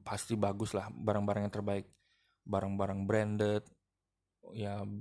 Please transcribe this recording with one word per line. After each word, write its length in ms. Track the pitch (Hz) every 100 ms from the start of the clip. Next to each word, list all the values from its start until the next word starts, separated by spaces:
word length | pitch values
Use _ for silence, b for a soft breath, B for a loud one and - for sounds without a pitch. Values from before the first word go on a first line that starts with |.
| -
pasti 320 | 104 - 113
bagus 320 | 101 101 110
lah, 160 | 101 101
barang-barang 560 | - 107 104 101 101
yang 80 | 104
terbaik, 400 | 101 101 101 - _ b b b b -
barang-barang 560 | 98 98 98 98 98
branded, 640 | 98 107 104 104 104 104 - - _ _ _ _ _ _ - 110
ya 240 | 101 101 101 101